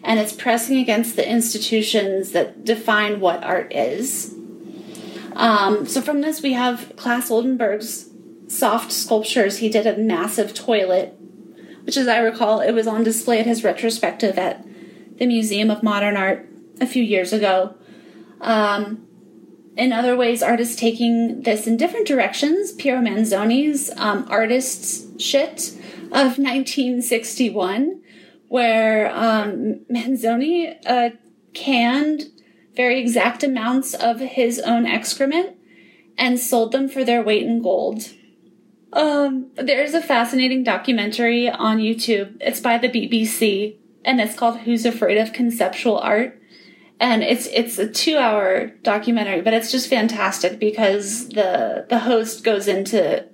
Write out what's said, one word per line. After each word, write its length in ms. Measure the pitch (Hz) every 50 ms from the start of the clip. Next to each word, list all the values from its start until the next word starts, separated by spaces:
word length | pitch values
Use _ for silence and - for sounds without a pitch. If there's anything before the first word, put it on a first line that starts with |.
| -
and 160 | 226 226 220
it's 120 | 214 214
pressing 460 | - - - 247 233 240 240 - 269 262
against 380 | 247 - 208 214 226 233 -
the 120 | - - -
institutions 1040 | 226 233 220 - - 214 214 - 226 220 214 - - 214 196 196 190 196 190 -
that 320 | - 175 - - - - -
define 540 | 226 233 220 - 233 214 208 208 208 208 196
what 240 | 190 180 170 -
art 300 | - - 185 180 - -
is. 640 | - 143 117 123 143 185 247 269 - - - - - - - - - - - - - - - - - - - - - - - -
Um, 540 | - - 233 233 214 202 202 196 208 208 -
so 140 | - - 269
from 200 | 233 302 294 285
this, 220 | 285 311 302 -
we 100 | - 277
have 400 | 254 240 247 247 240 233 - - -
Claes 340 | - - 247 240 247 247 -
Oldenburg's 800 | 233 226 240 262 262 233 233 202 202 208 226 - - - - - - - - - - - -
soft 460 | - - - 262 214 214 233 - -
sculptures. 680 | - - - - 233 214 214 - - 208 202 196 202 -
He 100 | 226 214
did 180 | 220 214 214
a 100 | 226 196
massive 580 | 214 220 220 180 170 - 220 - - 202 208 -
toilet, 600 | - - - 226 208 190 185 180 190 - - - - - - - - - - - - - - - -
which, 140 | - - -
as 100 | 277 254
I 120 | 247 220 233
recall, 420 | 233 226 226 - 240 208 220 220
it 120 | - -
was 140 | 233 226 220
on 160 | 226 214 220
display 380 | 226 220 226 - - 247 233 220
at 60 | 220
his 180 | 240 233 226 220
retrospective 760 | 208 226 - 240 226 220 - - 170 - - 233 196 190 185
at 260 | 185 175 - - - - - - - - - - - - -
the 100 | - 247
Museum 420 | 247 240 226 220 214 202 202 214 220
of 140 | 208 214
Modern 340 | 226 214 208 202 202 208 202
Art 320 | 196 190 190 190 - - - - - - - - -
a 60 | 254
few 160 | 240 - 254
years 300 | 233 214 208 185 180 175
ago. 420 | 214 220 208 196 185 190 185 - - - - - - - - - - - - - - -
Um, 640 | - 226 226 214 208 208 202 202 208 202 220 - - - - - - - - - - - - - - - -
in 160 | - 247 254
other 240 | 233 226 247 247 247
ways, 260 | 247 247 233 240 226
art 180 | - - 233 226
is 160 | 240 233 -
taking 680 | - 240 226 226 226 240 233 233 233 233 226 - -
this 240 | - 233 220 214 -
in 100 | 226 226
different 300 | 226 311 349 339 466 415
directions. 680 | - 285 254 196 - - - 285 294 330 392 415 349
Piero 280 | - - - 277 254 254
Manzoni's, 880 | 240 214 190 214 220 214 196 196 214 226 240 269 294 302 285 277 285 - -
um, 300 | - 208 214 202 196 - -
Artist's 800 | 202 202 226 220 240 262 254 - - - - - - - - - - -
Shit 500 | - - - 269 302 320 - - - - - - - - - - - -
of 260 | - 262 277 262 247 277
nineteen 640 | 277 262 247 269 254 - - 294 254 247 247 240
sixty-one, 1000 | 240 - 240 226 226 - - - 254 214 180 208 185 185 196 226 277 330 381 - - - - - - - - _ _ _
where, 600 | 240 254 240 226 220 220 220 220 220 214 208 - -
um, 720 | - 226 226 220 214 208 208 190 - - 214 - - - -
Manzoni, 840 | 240 240 226 240 269 226 220 226 233 240 269 311 349 349 330 320 - - -
uh, 260 | - 247 247 240 240 233 - _ - _ _ _ _ _
canned 680 | - - 277 269 240 233 240 254 285 294 302 311 294 - - _ - _ _ _ _ _ _ _
very 260 | - 247 247 247 262
exact 420 | 240 233 233 240 185 240 240 -
amounts 520 | 294 277 262 233 220 240 254 269 269 - -
of 260 | - - 233 233 233
his 380 | 262 254 - 262 240 233 240 -
own 240 | - - 240 233 233
excrement 720 | - - 226 - - - - 269 277 302 339 370 392 - _ _ _ - - - - - - _ _ _
and 220 | - 247 254 247 240
sold 340 | - - 254 233 226 226
them 160 | 247 269 269 269
for 160 | - 269 254
their 180 | 240 240 240
weight 220 | 220 214 214 - -
in 180 | 233 233 233
gold. 400 | 233 185 185 - - - 214 220 - - - _ _ _ _ _ _ - _ _ _ _ _ _ _ _
Um, 580 | - - 302 302 294 285 285 277 262 262 254 - _
there's 400 | - 262 277 277 247 294 294 302
a 60 | 330
fascinating 640 | 320 - 269 233 240 233 262 254 254 254 262 262 254
documentary 840 | 240 190 185 - - 247 220 202 214 214 - 240 233 240 240 240 240
on 300 | - - - 220 220 220
YouTube. 580 | 220 220 226 226 - 233 220 202 196 196 - -
It's 200 | - - 226 -
by 180 | - 247 233 233
the 100 | 240 247
B 180 | 247 233 -
B 180 | - 233 226 220
C, 540 | 220 - - 233 208 196 196 208 214 214 - _ _ _ _ -
and 160 | - 262 240
it's 140 | 214 220 -
called 260 | - 247 233 226 -
Who's 260 | 220 233 240 226 226
Afraid 320 | 240 226 - 214 180 202 214
of 140 | 220 220
Conceptual 680 | - - 247 233 226 - 180 185 180 - - 247 208 -
Art? 360 | - - 208 214 247 262 - - _ _ - - - - - _ - - _ _
And 220 | 226 254 226 220
it's, 240 | - - 254 233 - -
it's 300 | - 226 233 233 - -
a 80 | 202 214
two-hour 840 | 214 - - 330 311 294 254 226 214 214 196 185 190 190 - 226 - -
documentary, 580 | - 233 202 214 214 240 233 220 208 196 190 165
but 140 | 185 220 220
it's 160 | 226 226 -
just 180 | - 262 - -
fantastic 720 | 262 226 214 226 226 208 196 196 196 - - 185 - 214
because 680 | 220 214 214 220 220 196 196 208 202 202 220 233 247 -
the, 580 | - 214 196 185 175 - 113 - - - - -
the 120 | 240 226
host 420 | 220 240 240 220 226 220 - -
goes 240 | - 226 208 196 196
into 580 | 196 185 196 196 196 233 208 170 143 117 - - -